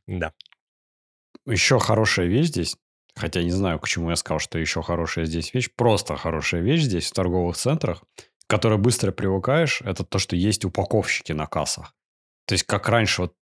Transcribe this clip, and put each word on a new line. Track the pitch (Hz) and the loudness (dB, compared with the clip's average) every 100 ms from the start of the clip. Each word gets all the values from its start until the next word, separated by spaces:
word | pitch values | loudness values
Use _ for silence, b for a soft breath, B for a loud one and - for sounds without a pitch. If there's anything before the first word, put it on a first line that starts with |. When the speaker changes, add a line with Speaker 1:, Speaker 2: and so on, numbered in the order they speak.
| - | -8
Speaker 1:
да. | 90 78 - - _ _ _ _ _ _ _ _ - - | -4 -4 -6 -20 _ _ _ _ _ _ _ _ -16 -4
Speaker 2:
Еще | 113 - 123 | 0 4 4
хорошая | - 107 110 - 87 | 4 4 2 2 2
вещь | 110 165 | 2 2
здесь, | 98 82 - _ _ _ - | 0 -4 -6 _ _ _ -8
хотя | 82 90 | -4 -2
не | 87 | 0
знаю, | 92 98 80 | 0 0 -2
к | - | -2
чему | - 82 | -2 -2
я | 82 | -2
сказал, | - 78 | -2 -4
что | - 82 | -2 -4
еще | 78 82 | -2 -4
хорошая | 80 85 80 - 80 | -2 -2 -2 -2 -2
здесь | 82 80 | -2 -4
вещь, | 127 123 - | -4 -4 0
просто | 120 104 - 71 | 2 2 0 -6
хорошая | 85 80 - 87 | -4 -2 -2 0
вещь | 95 165 | 2 2
здесь, | 143 90 - | 2 0 -2
в | |
торговых | - 90 90 87 82 | -2 0 2 0 0
центрах, | 123 160 120 82 - B B _ - | 0 0 -2 -4 -10 B B _ -2
к | |
которой | 104 117 107 | 2 4 4
быстро | 113 123 98 | 4 2 0
привыкаешь, | 92 98 95 123 151 156 - | 0 0 0 2 2 2 -2
это | 98 92 | -4 -6
то, | - 95 | -4 -4
что | - 90 | -2 0
есть | 101 107 | 2 0
упаковщики | 95 - - 110 - - - | -2 -2 0 2 2 -2 -4
на | 78 78 | -6 -4
кассах. | 78 73 - - _ _ _ _ _ - | -4 -4 -6 -10 _ _ _ _ _ -4
То | |
есть, | 92 | -2
как | - 104 - | 0 -2 2
раньше, | 117 104 - | 2 2 0
вот, | 90 - _ | -4 -6 _